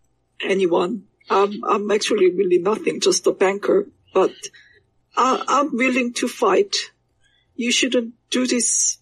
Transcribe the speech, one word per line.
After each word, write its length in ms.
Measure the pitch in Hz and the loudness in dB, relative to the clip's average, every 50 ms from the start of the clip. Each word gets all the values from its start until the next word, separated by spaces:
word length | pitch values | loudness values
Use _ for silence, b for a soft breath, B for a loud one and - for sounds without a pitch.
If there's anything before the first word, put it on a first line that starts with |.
| _ _ _ _ _ _ _ - | _ _ _ _ _ _ _ -10
anyone. 600 | - - 190 196 190 165 170 185 175 185 247 190 - _ _ _ _ - | -4 -2 0 0 2 0 2 0 0 -2 -4 -8 -10 _ _ _ _ -2
I'm, 340 | 226 196 202 202 208 - - | 2 2 2 2 0 -6 -4
I'm 260 | - 202 196 208 208 | -2 -2 -2 0 0
actually 400 | 208 214 - - 233 202 185 180 | -2 0 0 0 2 4 4 2
really 260 | 180 185 202 180 175 175 | 4 2 0 2 2 2
nothing, 420 | 170 202 214 - - 160 156 - | 2 0 -2 0 -2 -4 -4 0
just 260 | - 196 - - - | 0 0 0 2 0
a 60 | - | -2
banker. 540 | - - 202 190 196 202 - - - 196 - - _ _ _ _ - | 0 2 0 0 0 -2 0 0 0 0 0 -2 _ _ _ _ 0
But 180 | - - - - - - - b b b b b b b _ _ _ _ _ - | 0 0 0 -2 -6 -18 -20 b b b b b b b _ _ _ _ _ -2
I, 280 | 247 240 262 233 - - | 0 2 2 0 0 -2
I'm 300 | - 254 277 285 311 247 | 0 0 0 0 0 -2
willing 360 | 226 262 262 247 262 240 240 - | 0 0 0 0 0 -2 -2 -4
to 120 | - 262 240 | -4 -4 -4
fight. 460 | - - 240 381 370 392 415 - - - - - _ _ _ _ _ _ _ _ _ _ _ _ - | -2 0 0 2 4 2 2 0 -2 -6 -6 -8 _ _ _ _ _ _ _ _ _ _ _ _ -8
You 160 | - 233 247 | -6 -4 -2
shouldn't 440 | 240 - 269 247 262 247 233 233 - _ _ - | 0 0 0 0 0 -2 -2 -4 -12 _ _ -6
do 160 | - 247 254 | -4 -2 -2
this 520 | 254 247 240 - - - - - - - _ | 0 0 -2 0 -2 -2 -2 -2 -2 -4 _